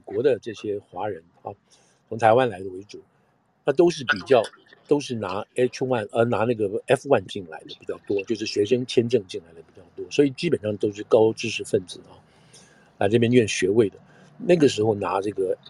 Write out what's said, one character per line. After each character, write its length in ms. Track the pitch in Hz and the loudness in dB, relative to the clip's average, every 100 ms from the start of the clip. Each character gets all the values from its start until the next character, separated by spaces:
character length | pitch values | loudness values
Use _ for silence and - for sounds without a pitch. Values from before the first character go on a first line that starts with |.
| - | -6
国 160 | 101 | 0
的 160 | 139 110 | 0 0
这 160 | 113 | -4
些 240 | 101 107 101 | -8 -6 -6
华 280 | - 98 104 | -8 -10 -8
人 160 | 85 85 _ | -8 _ _
啊， 100 | 107 104 _ _ _ _ _ | -14 -14 _ _ _ _ _
从 80 | 120 | 0
台 160 | 113 | 4
湾 160 | 117 127 | 4 2
来 100 | 95 | -2
的 100 | 95 | -10
为 120 | 92 | -12
主， 140 | 104 - _ _ _ _ _ _ | -14 -20 _ _ _ _ _ _
那 80 | - | -2
都 160 | 139 175 | 2 2
是 140 | 160 123 | 2 -4
比 120 | 104 - | -4 4
较， 160 | 123 101 - _ _ - | 4 4 -8 _ _ -2
都 100 | 156 | -2
是 160 | 135 | 0
拿 320 | 117 98 95 - | -6 -6 -6 -6
H 300 | - 127 - | -2 -2 -2
one， 240 | 127 123 104 | -2 -2 0
呃， 140 | 117 | 0
拿 140 | 120 104 | 2 2
那 140 | 117 | 0
个 300 | 110 101 110 - | 0 -2 -4 0
F 220 | 151 139 | 0 2
one 160 | 123 92 | 0 0
进 220 | 104 85 | -12 -12
来 120 | 78 | -16
的 160 | - - | -18 -16
比 80 | - | -12
较 100 | 95 - | -12 -4
多， 120 | 101 | -4
就 100 | 95 | -2
是 100 | 107 | -6
学 200 | 107 104 | -4 -2
生 200 | 104 123 127 | 0 0 0
签 220 | - 117 | -2 0
证 160 | 120 95 | -2 -2
进 120 | 101 - | -12 -14
来 60 | |
的 100 | 82 | -20
比 60 | - - | -20 -20
较 100 | 90 | -20
多， 100 | - 90 | -16 -4
所 140 | - | 0
以 60 | 143 | 0
基 200 | 127 170 | 0 -4
本 100 | 127 | -2
上 160 | 107 104 | -2 -2
都 120 | 107 | -4
是 140 | 101 | -4
高 280 | 104 117 110 | 2 4 4
知 160 | 110 113 | 2 -6
识 140 | 104 | -8
分 240 | 101 107 90 | -4 -4 -4
子 140 | - - | -16 -20
啊， 80 | - _ _ _ - _ _ _ _ | -20 _ _ _ -20 _ _ _ _
来 100 | 101 | 0
这 120 | 117 | 2
边 100 | 117 | 4
念 160 | 123 107 | 4 2
学 220 | - 90 | 4 4
位 200 | 110 101 | 4 2
的。 80 | - - - - - | -2 -20 -20 -20 -8
那 120 | - 175 | 0 4
个 120 | 139 | 4
时 140 | 104 | 4
候 140 | 110 101 | 0 0
拿 240 | 90 95 | -2 -2
这 100 | 101 | -4
个， 260 | 98 95 - | -4 -4 -4